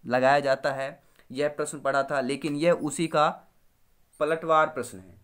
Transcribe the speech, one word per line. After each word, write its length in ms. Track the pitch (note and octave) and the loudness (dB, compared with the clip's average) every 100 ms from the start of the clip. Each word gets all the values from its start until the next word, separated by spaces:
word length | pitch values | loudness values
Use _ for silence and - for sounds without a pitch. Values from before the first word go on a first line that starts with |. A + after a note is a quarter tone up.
लगाया 340 | - B2+ C3 C#3+ | 0 2 4 4
जाता 320 | C#3 C3+ C#3+ | 2 0 0
है, 320 | C3+ C3+ - _ _ _ | -4 -8 -10 _ _ _
यह 160 | B2+ D3 | -4 -4
प्रश्न 320 | D3 D3 D3 | -2 -8 -4
पढ़ा 240 | C3+ C#3 | 0 0
था, 180 | C3+ C#3+ | 0 -2
लेकिन 340 | B2 C#3 D#3 | -2 -4 -4
यह 160 | C#3+ E3+ | 0 2
उसी 360 | E3+ D3 - D#3+ | 2 -2 -4 -2
का 340 | D#3+ D#3 - _ _ _ _ _ _ _ _ | 2 2 0 _ _ _ _ _ _ _ _
पलटवार 480 | D3+ E3 E3 D#3 D#3 | -2 -2 2 2 2
प्रश्न 300 | C3+ A2+ F#2+ | -2 -10 -12
है। 200 | F#2 - | -20 -20